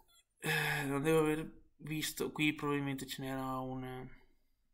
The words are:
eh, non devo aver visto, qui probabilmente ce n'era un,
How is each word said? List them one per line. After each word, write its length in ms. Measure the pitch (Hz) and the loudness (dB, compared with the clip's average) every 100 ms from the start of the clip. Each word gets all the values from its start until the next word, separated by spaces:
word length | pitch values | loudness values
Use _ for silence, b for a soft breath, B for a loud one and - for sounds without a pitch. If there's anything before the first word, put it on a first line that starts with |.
| - _ _ _ | -20 _ _ _
eh, 460 | 156 156 151 147 139 | -2 0 2 0 0
non 180 | 139 | 2
devo 160 | 156 160 | 6 6
aver 420 | 156 156 160 - - - | 6 2 -4 -12 -20 -14
visto, 540 | 151 156 147 - - | -6 -2 -2 -2 -2
qui 240 | - 151 151 | 2 2 2
probabilmente 500 | 147 143 139 135 131 | 0 0 0 -4 -6
ce 160 | - | -6
n'era 380 | 135 135 131 131 | -4 -4 -4 -4
un, 500 | 131 131 127 127 131 b b b _ _ _ | -4 -6 -8 -8 -12 b b b _ _ _